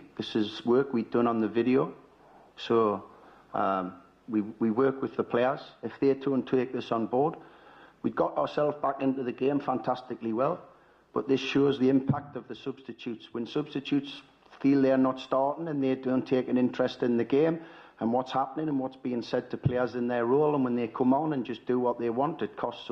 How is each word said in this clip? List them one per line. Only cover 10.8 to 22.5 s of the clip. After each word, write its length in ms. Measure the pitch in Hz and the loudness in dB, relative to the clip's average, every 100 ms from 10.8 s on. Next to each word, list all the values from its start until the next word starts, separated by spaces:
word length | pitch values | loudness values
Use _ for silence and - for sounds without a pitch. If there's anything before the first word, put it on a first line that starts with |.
| _ _ _ | _ _ _
but 140 | - 135 | -6 0
this 140 | 135 | 0
shows 360 | 131 139 139 120 | 2 2 4 4
the 100 | 127 | 4
impact 480 | 135 131 143 - 127 | 4 2 -2 -4 -14
of 100 | 113 | -12
the 80 | 113 | -12
substitutes. 720 | - 131 - 113 - 110 - | -10 -10 -12 -12 -10 -10 -10
When 120 | 117 117 | -8 -4
substitutes 760 | - 147 147 135 143 139 - - _ - - | -4 -4 -6 0 -2 -2 -12 -20 _ -20 0
feel 200 | 135 139 | 4 6
they're 160 | 131 131 131 | 6 6 4
not 100 | 131 | 0
starting 480 | - 135 139 147 165 | 0 2 2 0 -4
and 160 | 147 | -2
they 120 | 135 131 | 0 0
don't 300 | 131 127 - | 0 0 2
take 220 | 127 127 | 0 2
an 100 | 123 | 2
interest 460 | 123 - 127 - | 2 2 -2 0
in 140 | 127 120 | 0 2
the 80 | 117 | 2
game, 340 | 139 160 165 - - - - | 4 4 2 -6 -20 -20 -6
And 60 | 113 120 | -2 0
what's 180 | 127 131 | -2 -2
happening 260 | 135 - 156 | -4 -4 -2
and 60 | 139 | -2
what's 160 | 131 131 131 | -2 -6 -4
being 120 | 123 113 | -4 -2
said 140 | 127 123 | -4 -4
to 60 | 117 - | -2 0
players 240 | 123 127 120 | 0 0 -2
in 100 | 120 | -2
their 120 | 123 117 | 0 2
role, 260 | 135 151 147 | 4 4 2
and 80 | 127 | 0
when 100 | 120 | 0
they 140 | 117 - | -2 0
come 120 | 127 135 | 2 4
on 60 | 156 | 2
and 80 | 143 117 | -2 -4
just 100 | 113 - | -8 -2
do 120 | 123 | 0
what 160 | 123 120 | 2 0
they 60 | 120 | -2
want, 320 | 113 139 - | 0 -2 -2
it 120 | 104 | -6